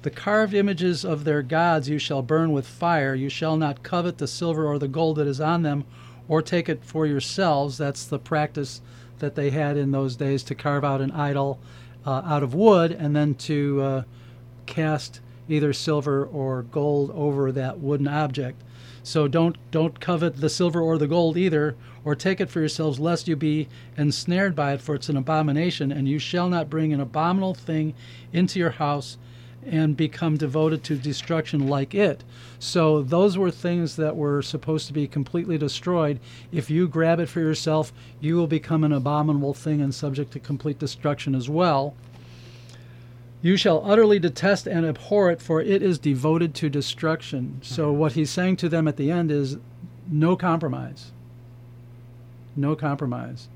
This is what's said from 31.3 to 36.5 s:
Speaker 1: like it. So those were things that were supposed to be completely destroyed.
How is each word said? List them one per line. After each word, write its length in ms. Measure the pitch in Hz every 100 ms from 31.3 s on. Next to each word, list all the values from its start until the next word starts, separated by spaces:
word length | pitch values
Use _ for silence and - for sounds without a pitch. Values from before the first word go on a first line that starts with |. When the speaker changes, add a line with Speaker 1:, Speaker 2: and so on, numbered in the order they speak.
| 165 156 151 139
Speaker 1:
like 260 | 139 135 196
it. 280 | 202 - - - - -
So 420 | - 180 160 151
those 360 | 131 170 202 185
were 140 | 185
things 440 | 165 175 175 165 -
that 200 | 156 160
were 260 | 147 143
supposed 460 | 135 151 - 156 -
to 60 |
be 140 | 147 143
completely 500 | 151 135 175 190 160
destroyed. 600 | 143 - - 180 151 135 - - -